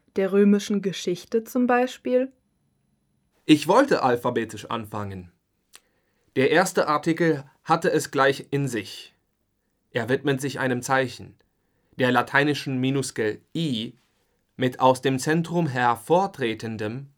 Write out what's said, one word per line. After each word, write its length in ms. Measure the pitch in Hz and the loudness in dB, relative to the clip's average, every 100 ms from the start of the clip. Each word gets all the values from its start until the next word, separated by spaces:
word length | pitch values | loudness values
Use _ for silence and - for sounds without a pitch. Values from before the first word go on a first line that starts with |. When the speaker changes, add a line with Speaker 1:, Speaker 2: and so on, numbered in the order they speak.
| _ - | _ -2
Speaker 1:
der 160 | 190 | 2
römischen 500 | 202 202 202 202 202 | 4 6 4 2 -2
Geschichte 640 | 196 - 185 180 - 226 | -2 -4 -6 -6 -2 -4
zum 220 | 226 247 247 | -2 -2 2
Beispiel? 640 | 247 254 - 247 254 262 _ _ _ _ _ _ _ _ _ _ _ - | 2 0 -4 0 0 0 _ _ _ _ _ _ _ _ _ _ _ 2
Speaker 2:
Ich 220 | 151 156 | 4 6
wollte 360 | 226 277 175 | 4 4 2
alphabetisch 680 | 127 120 123 117 113 104 - | 2 0 0 -2 -6 -10 -8
anfangen. 600 | 117 104 107 101 95 87 _ _ _ _ - _ _ _ _ _ 127 | -8 -8 -8 -8 -10 -14 _ _ _ _ -20 _ _ _ _ _ 0
Der 160 | 131 | 2
erste 360 | 160 185 196 151 | 4 2 0 0
Artikel 560 | 151 170 160 165 147 - _ | 0 0 0 0 0 -6 _
hatte 280 | - 165 175 | -2 0 2
es 200 | 156 - | 0 -2
gleich 360 | 139 139 139 - | 2 2 2 -4
in 160 | 139 135 | -4 -2
sich. 480 | 113 101 - - _ _ _ _ _ _ _ _ | -4 -6 -14 -20 _ _ _ _ _ _ _ _
Er 160 | 123 113 | -8 -2
widmet 320 | - 143 135 | -2 0 -2
sich 200 | 143 131 | -4 -4
einem 220 | 127 123 | -4 -4
Zeichen, 540 | 123 131 127 - 98 - _ _ _ _ _ - | 0 0 0 -8 -18 -20 _ _ _ _ _ -2
der 140 | 123 | 2
lateinischen 680 | 123 120 139 147 139 143 127 | 2 4 2 2 0 -4 -2
Minuskel 640 | 131 139 135 - 107 - _ 160 | 0 -2 -4 -4 -4 -4 _ -4
I, 420 | 160 110 123 - _ _ _ _ _ - | -2 -4 -6 -12 _ _ _ _ _ -4
mit 240 | 127 - | -4 2
aus 220 | 131 131 | 2 4
dem 180 | 139 131 | 0 -2
Zentrum 480 | 151 165 165 170 147 | 0 0 0 -2 -2
hervortretendem, 1400 | 123 123 117 - 175 196 139 117 110 113 110 107 127 139 | 0 0 0 2 2 2 -2 -4 -4 -8 -6 -6 -8 -12